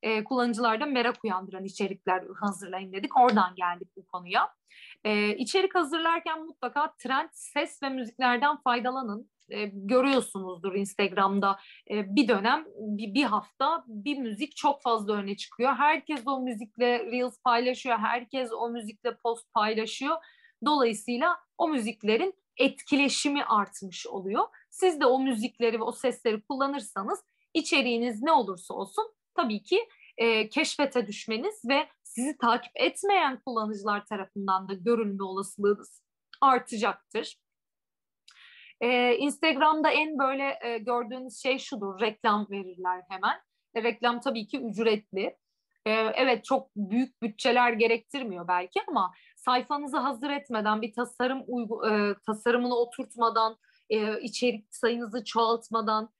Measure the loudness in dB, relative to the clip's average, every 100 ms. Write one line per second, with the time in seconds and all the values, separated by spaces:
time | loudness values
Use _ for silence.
0 | 0 -2 0 0 0 2 2 2 0 0
1 | 0 -2 -4 -4 -6 -10 -10 -4 -4 -4
2 | -2 -2 -2 -6 -4 -4 -8 -10 -8 -8
3 | 0 6 6 6 2 0 -4 -4 -10 -18
4 | -14 -12 -2 0 0 _ _ -20 -20 -8
5 | -2 2 2 0 0 2 2 2 0 0
6 | 0 0 -2 -8 -10 -10 -6 -2 -4 _
7 | -2 -2 -2 -10 -8 -4 -4 -4 -6 -4
8 | -8 0 2 4 2 2 2 2 0 -2
9 | -4 -8 -10 _ _ -6 -6 -6 2 4
10 | 4 2 0 -6 -8 -6 -4 -4 -4 -2
11 | -2 2 2 2 2 0 -6 -20 -8 -6
12 | -2 2 4 4 4 0 -2 -12 -6 -6
13 | -4 0 0 0 -4 _ 0 0 -4 -10
14 | -6 -4 -4 -4 -8 0 0 2 0 0
15 | 0 -2 -2 -8 -10 0 0 4 4 2
16 | -2 -6 -4 -4 -4 -6 -10 0 2 2
17 | 0 -2 -2 -2 2 2 2 -2 -2 0
18 | 0 -2 -4 -6 -4 -4 -4 -6 -10 -6
19 | -6 -4 -4 -4 -4 0 2 0 -4 -4
20 | -4 -4 -6 _ _ _ 2 4 4 0
21 | -4 0 0 0 _ -2 0 0 -2 -4
22 | 2 2 2 -4 _ 0 0 0 0 2
23 | 4 2 0 0 2 2 2 -6 -14 -12
24 | -10 -8 -2 0 0 -4 _ 2 2 6
25 | 4 6 2 0 -2 _ 0 0 -4 -2
26 | -2 0 0 -2 -4 -2 -2 -2 -6 -8
27 | -4 -6 _ _ _ -2 2 2 2 2
28 | 0 -2 4 4 2 -6 -8 -8 -6 -4
29 | -6 _ _ -2 0 -2 0 0 0 _
30 | -20 -2 2 2 0 0 -2 0 0 0
31 | -2 -6 -6 -4 -4 -6 -2 0 0 _
32 | -16 -6 -6 0 2 2 0 0 0 0
33 | 2 4 2 -2 -4 -4 -2 -4 -2 -4
34 | -4 -8 -8 -6 0 0 0 -6 0 2
35 | 0 -2 -4 -4 -6 0 2 2 -2 -20
36 | _ _ _ 2 6 6 2 -2 -2 -2
37 | _ -8 -8 -12 _ _ _ _ _ _
38 | _ _ _ -20 -20 -20 -20 -4 0 4
39 | 4 4 2 0 0 4 4 6 4 2
40 | 0 0 0 0 -2 -4 -4 -6 -2 -2
41 | -2 -8 -12 -8 -2 -2 -4 -8 -8 -2
42 | -2 0 0 2 0 -6 -8 -6 -4 -4
43 | -6 -4 -2 -2 _ _ _ -4 -2 0
44 | 0 0 -2 -4 -4 -6 -6 0 2 2
45 | -2 -6 -6 -6 _ _ _ _ -2 0
46 | 0 2 2 2 0 -2 -2 -8 -2 0
47 | 0 _ -8 -2 2 4 4 4 2 2
48 | _ -8 -6 -8 -2 -2 -2 -6 -4 -2
49 | -2 -4 _ _ -2 0 0 -6 -4 -2
50 | -2 -4 -4 -6 -4 -2 0 0 -2 -4
51 | -6 -2 -2 -2 -4 -6 -4 -4 0 2
52 | 0 -2 -4 -2 2 2 2 0 0 -2
53 | -10 0 0 2 0 -2 _ _ _ -2
54 | 0 -4 -6 -2 0 0 -8 -2 -2 -2
55 | -4 -8 -4 0 2 0 0 -2 0 -2
56 | -2 _